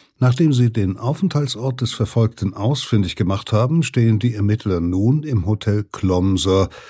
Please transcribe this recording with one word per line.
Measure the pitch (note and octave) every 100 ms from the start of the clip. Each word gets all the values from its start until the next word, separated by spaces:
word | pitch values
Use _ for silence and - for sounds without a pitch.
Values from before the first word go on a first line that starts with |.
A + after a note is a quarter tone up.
| _ _
Nachdem | B2+ B2+ E3
sie | B2+ B2
den | A2+ F#2+ F#2+
Aufenthaltsort | B2 D3 F#3+ D3 C#3+ - C3 B2
des | A#2+
Verfolgten | - G#2 A#2 A2 - G2
ausfindig | F#2+ G#2+ C#3+ - A2 F2
gemacht | - F#2 G2 -
haben, | G#2+ B2+ E3
stehen | D3 B2+ A2+ G#2+
die | B2
Ermittler | G#2+ G2+ G#2+ G#2 F2
nun | E2+ F2+ G#2+ D3+
im | D3+ A#2+ F2
Hotel | G#2 - G#2
Klomser, | G#2 - F#2+ F2+ F#2+ F#2+ G2 F#2+ G2 - -